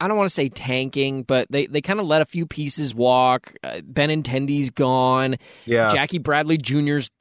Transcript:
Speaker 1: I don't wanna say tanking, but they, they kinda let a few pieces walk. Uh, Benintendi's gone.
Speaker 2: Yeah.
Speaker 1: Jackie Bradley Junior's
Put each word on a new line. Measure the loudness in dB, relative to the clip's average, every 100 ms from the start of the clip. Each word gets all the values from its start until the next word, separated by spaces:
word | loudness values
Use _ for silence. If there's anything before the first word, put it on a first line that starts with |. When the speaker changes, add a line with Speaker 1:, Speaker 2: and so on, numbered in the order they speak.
Speaker 1:
I | -2
don't | 0
wanna | 0
say | 0 -4
tanking, | -4 -4 -4 -2 -2 -2 -2
but | 0 0 0
they, | -2
they | -2 -4
kinda | -2 -4
let | 0 2
a | 0
few | -2
pieces | -6 -6 -6 -4 -6
walk. | 0 4 4 4 2 -4 -14
Uh, | -10 -10
Benintendi's | -8 -2 0 0 -2 -4 -2 -2 -2
gone. | 0 2 4 4 2 0 -4 -8 -20
Speaker 2:
Yeah. | -2 2 4
Speaker 1:
Jackie | 2 0 -4
Bradley | 0 0 2 0
Junior's | 0 -2 0 -2 -4 _